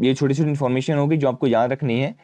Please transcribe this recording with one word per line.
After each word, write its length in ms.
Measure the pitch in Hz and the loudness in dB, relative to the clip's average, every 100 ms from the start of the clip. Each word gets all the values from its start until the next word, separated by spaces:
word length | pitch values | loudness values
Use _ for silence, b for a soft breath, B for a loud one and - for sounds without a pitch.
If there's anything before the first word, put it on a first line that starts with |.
ये 140 | 127 | 0
छोटी 200 | 131 139 | 2 0
छोटी 140 | 135 151 | 0 0
इन्फॉर्मेशन 460 | 143 131 127 131 | 0 0 -2 0
होगी 220 | 147 143 160 | 0 0 0
जो 120 | 135 | 0
आपको 180 | 117 139 | 0 0
याद 260 | 113 123 | 2 0
रखनी 280 | 131 139 117 | 0 -2 -2
है, 140 | 139 - | -2 -8